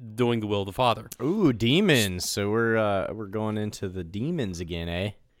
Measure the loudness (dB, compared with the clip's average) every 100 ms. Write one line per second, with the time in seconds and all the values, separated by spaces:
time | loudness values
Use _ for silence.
0 | -8 0 2 2 0 -2 -2 0 0 0
1 | -6 -4 -2 4 4 4 4 4 6 4
2 | 4 0 -4 -2 0 2 2 2 2 0
3 | -2 -6 -8 -4 -2 -2 -4 -6 -6 -6
4 | -8 -6 -4 -2 -4 -6 -6 -6 -4 -4
5 | -4 -8 _ _